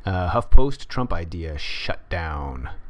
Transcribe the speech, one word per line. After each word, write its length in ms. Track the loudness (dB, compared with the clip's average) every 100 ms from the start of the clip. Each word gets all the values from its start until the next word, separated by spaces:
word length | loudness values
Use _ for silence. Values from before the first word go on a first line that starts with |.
| -6
Uh, 240 | -6 -4
HuffPost, 560 | -4 8 8 8 0 -8
Trump 260 | -8 -6
idea 460 | -6 -8 -12 -10 -10
shut 500 | -10 -8 -8 -8 -8
down. 640 | -8 -8 -8 -10 -10 -12 -12